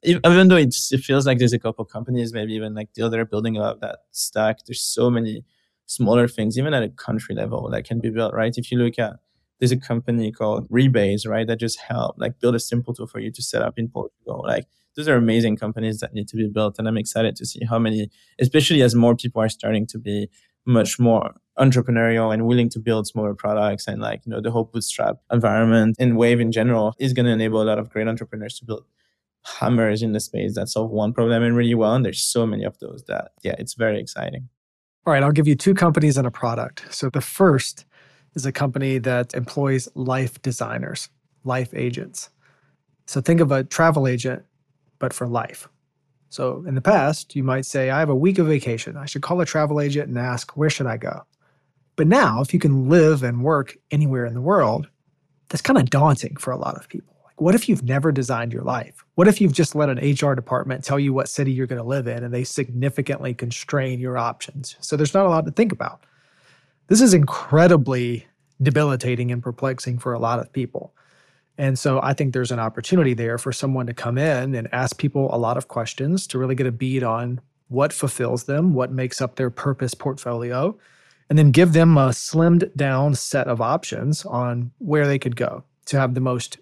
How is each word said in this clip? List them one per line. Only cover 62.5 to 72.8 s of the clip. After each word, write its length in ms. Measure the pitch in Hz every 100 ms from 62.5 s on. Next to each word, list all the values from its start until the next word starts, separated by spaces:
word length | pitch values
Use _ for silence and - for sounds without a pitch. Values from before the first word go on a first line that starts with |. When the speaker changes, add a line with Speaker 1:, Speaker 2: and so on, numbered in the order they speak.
| - 123 123 139 - 135 139 135
Speaker 2:
constrain 640 | 120 120 120 - 147 131 123
your 180 | 127 127
options? 600 | 117 127 - 143 131 -
So 160 | - 147
there's 180 | 147
not 120 | 196 190
a 40 |
lot 160 | 160 160
to 60 |
think 220 | 147 226
about. 320 | - - - _ _ _ _ _ _ _ _ -
This 140 | 214
is 120 | 254
incredibly 1120 | 180 143 - - 147 175 170 127 131 120 117 - _ _ -
debilitating 680 | 135 147 151 131 123 123 123
and 120 | 123
perplexing 560 | 123 117 135 131 - 120
for 140 | 131
a 60 | 117
lot 200 | 117 120
of 140 | 120
people. 400 | - 120 - - _ _ _ _ _ _ -
And 200 | 139 131
so 220 | 143 135
I 120 | -
think 200 | 135 139
there's 180 | 131 120
an 80 | 117
opportunity 540 | 113 120